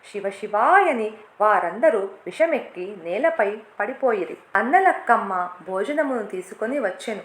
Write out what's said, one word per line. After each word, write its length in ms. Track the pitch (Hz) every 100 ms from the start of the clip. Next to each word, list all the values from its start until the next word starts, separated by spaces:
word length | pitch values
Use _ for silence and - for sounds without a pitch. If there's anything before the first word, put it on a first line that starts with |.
| -
శివ 180 | 202 196
శివాయని 840 | 196 208 208 254 381 370 254 214 220 - _
వారందరూ 600 | 214 196 170 190 311 226
విషమెక్కి 960 | 196 - - - 330 269 - - 185 208
నేలపై 540 | 165 196 320 330 202 214 - -
పడిపోయిరి. 560 | 208 254 262 214 160 175 - 196
అన్నలక్కమ్మ 920 | 233 349 381 - - 226 202 185 180 - 170
భోజనమును 540 | 185 220 294 285 247
తీసుకొని 560 | 208 185 180 - 220 285
వచ్చెను 420 | 208 185 - 202